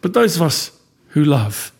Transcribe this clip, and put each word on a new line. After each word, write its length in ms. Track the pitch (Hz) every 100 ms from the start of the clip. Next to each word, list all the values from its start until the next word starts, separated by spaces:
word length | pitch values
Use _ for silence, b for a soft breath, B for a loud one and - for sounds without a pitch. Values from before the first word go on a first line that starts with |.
But 140 | 180 220
those 200 | 226 170
of 60 |
us 300 | 165 - - _ _ _ _
who 140 | 147
love 480 | 151 139 104 104 - _